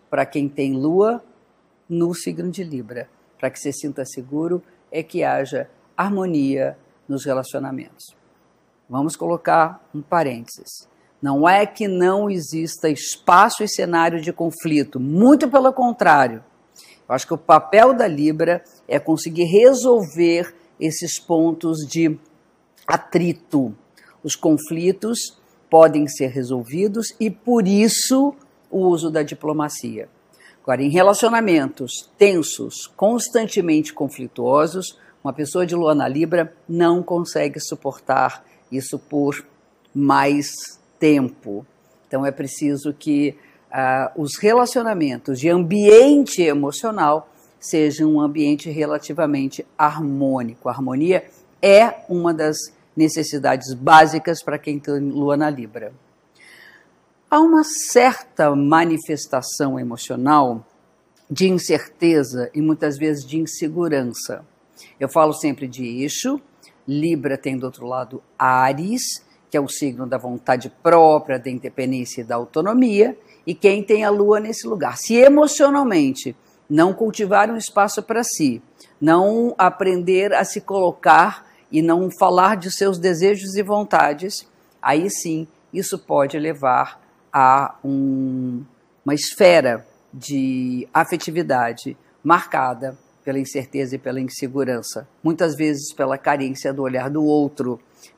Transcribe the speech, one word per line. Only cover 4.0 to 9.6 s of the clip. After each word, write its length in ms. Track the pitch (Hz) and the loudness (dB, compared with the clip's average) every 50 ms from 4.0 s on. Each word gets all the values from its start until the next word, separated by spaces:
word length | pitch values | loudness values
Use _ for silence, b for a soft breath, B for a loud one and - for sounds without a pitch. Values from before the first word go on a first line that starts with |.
| 131 | -12
seguro, 580 | - - - 123 127 143 151 160 170 175 175 175 b b b b b | -12 -12 -16 -14 -10 -8 -6 -6 -4 -6 -6 -8 b b b b b
é 140 | - 156 160 | -12 -12 -10
que 220 | - - 175 151 | -8 -6 -4 -4
haja 440 | 139 135 139 139 139 143 127 123 - _ _ _ _ _ - | -2 -2 -4 -4 -6 -6 -8 -10 -10 _ _ _ _ _ -6
harmonia 800 | 175 202 202 196 190 185 165 151 139 135 135 135 135 139 135 - _ _ _ _ _ | -6 -4 -4 -4 -4 -2 -2 -2 -2 -2 -2 -2 -4 -6 -6 -10 _ _ _ _ _
nos 200 | - 139 135 135 | -10 -10 -8 -6
relacionamentos. 880 | 143 131 131 131 - - 135 135 135 135 131 127 - _ _ - - _ _ _ _ _ _ _ _ _ _ _ _ _ _ _ - | -4 -4 -6 -6 -8 -8 -10 -10 -10 -10 -12 -14 -16 _ _ -20 -20 _ _ _ _ _ _ _ _ _ _ _ _ _ _ _ -10
Vamos 280 | 123 131 139 160 151 - | -6 -4 -4 -4 -4 -4
colocar 680 | 165 170 170 170 - - 165 165 | -4 -4 -4 -4 0 2 2 2